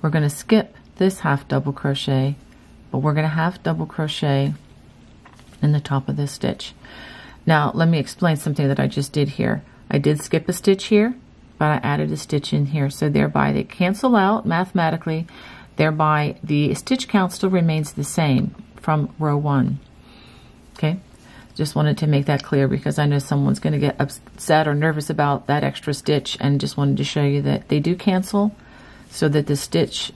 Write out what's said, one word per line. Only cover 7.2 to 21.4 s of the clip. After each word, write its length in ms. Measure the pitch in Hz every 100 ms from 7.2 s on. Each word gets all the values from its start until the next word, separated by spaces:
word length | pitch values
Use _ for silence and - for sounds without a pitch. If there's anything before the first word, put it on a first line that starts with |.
| - - -
Now, 260 | 156 147
let 160 | - 165
me 100 | 165
explain 380 | 135 - 175 156
something 320 | 160 143 139
that 100 | 135
I 80 | 135
just 240 | - 139
did 160 | 151 143
here. 300 | - 139 110 - - -
I 60 | 143
did 240 | 143 151
skip 260 | - 160 160
a 60 |
stitch 320 | - - 190 -
here, 300 | 208 220 254 - - - -
but 80 | 151
I 100 | 147 143
added 240 | 143 151
a 60 | 151
stitch 360 | - 147 143
in 140 | 147 143
here, 220 | 151 139
so 200 | - 151
thereby 420 | 143 147 147 143
they 120 | 143
cancel 520 | - - 180 208 262 233
out 300 | 190 220 -
mathematically. 800 | 165 185 185 165 165 165 160 165 - - - - -
Thereby, 640 | 156 156 156 151 147 147
the 300 | 151 147 147
stitch 340 | 147 - 254 -
count 240 | 208 185
still 180 | - 190
remains 440 | 185 165 156 151
the 100 | -
same 520 | 143 - 156 127 - - - -
from 320 | - 156 143 -
row 180 | 156 147
one. 420 | 147 139 131 139 - - - - - - - - - -
Okay, 220 | 156 185 - - - -